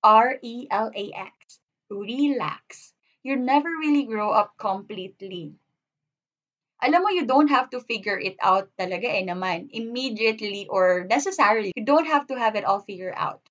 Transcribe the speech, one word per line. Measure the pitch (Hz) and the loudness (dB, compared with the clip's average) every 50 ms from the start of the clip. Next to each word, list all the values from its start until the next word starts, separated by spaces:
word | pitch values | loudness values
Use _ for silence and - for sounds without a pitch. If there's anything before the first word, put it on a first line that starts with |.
| - | 6
R | 220 214 220 233 254 277 269 | 8 8 8 6 4 0 -4
E | - 233 233 240 247 - | -10 -12 -12 -12 -8 -4
L | - 202 220 220 226 | -4 -2 -2 -4 -6
A | 214 202 202 - | -10 -10 -10 -10
X. | - 190 - _ _ _ _ - _ _ _ _ _ _ _ | -14 -14 -16 _ _ _ _ -20 _ _ _ _ _ _ _
Relax. | 208 196 208 202 240 269 285 285 277 240 175 - - - _ _ - - - - _ _ _ _ _ _ _ | -12 -10 -8 -8 -2 0 2 2 2 0 -2 -6 -6 -10 _ _ -20 -20 -20 -20 _ _ _ _ _ _ _
you | 262 269 | -4 -2
never | 262 254 247 269 294 285 339 | -2 0 2 2 2 2 0
really | 330 311 311 302 294 285 277 | -4 -4 0 2 2 2 0
grow | 220 220 214 208 214 | -2 -4 -2 -2 2
up | - - 208 - _ | 2 2 2 0 _
completely. | _ - 202 190 208 208 - 214 185 185 185 - _ 196 190 185 175 165 147 151 _ _ _ _ _ _ _ _ _ _ _ _ _ _ _ _ _ _ _ _ _ _ _ _ _ - | _ -4 -4 -4 -4 -6 -12 -12 -12 -12 -14 -14 _ -16 -12 -12 -12 -12 -12 -16 _ _ _ _ _ _ _ _ _ _ _ _ _ _ _ _ _ _ _ _ _ _ _ _ _ 0
Alam | 262 302 349 370 | 2 2 4 2
mo, | 415 | 2
you | 381 359 294 | 0 0 0
don't | 220 262 277 302 294 | 4 4 6 6 6
have | 285 254 254 - | 4 2 0 -2
to | - 247 | -8 -12
figure | 240 _ 233 214 190 208 196 185 | -8 _ -8 -6 -4 -4 -6 -4
it | - 190 190 - | -4 -8 -6 0
out | - 185 185 196 190 190 _ - | 2 4 4 2 2 -4 _ -8
talaga | 185 180 185 185 196 - | -6 -6 -4 -6 -4 -4
eh | 240 202 190 | -4 -4 -4
naman, | 185 175 180 185 185 175 170 175 - - | -4 -6 -4 -4 -4 -4 -4 -6 -10 -10
immediately | 226 226 226 233 247 262 262 220 214 220 220 220 220 214 208 196 202 196 - | -8 -8 -6 -6 -6 -6 -6 -4 0 0 0 0 -2 -6 -8 -8 -8 -8 -4
or | - 190 185 180 180 180 180 185 | 0 2 4 4 4 2 0 0
necessarily. | 226 285 285 381 381 - 262 202 220 226 208 196 175 | 0 0 0 -2 2 2 4 4 4 2 0 -4 -6
You | - 214 | -6 2
don't | 240 285 311 330 | 4 4 4 4
have | 311 302 285 285 _ | 4 0 0 0 _
to | 269 247 | -6 -2
have | 240 220 214 | -2 0 0
it | 208 - | 0 0
all | - 196 202 | 0 0 -2
figured | 202 - 202 180 185 185 - | -2 -10 -14 -10 -10 -10 -6
out. | - 160 139 - - _ _ | -4 -6 -6 -6 -10 _ _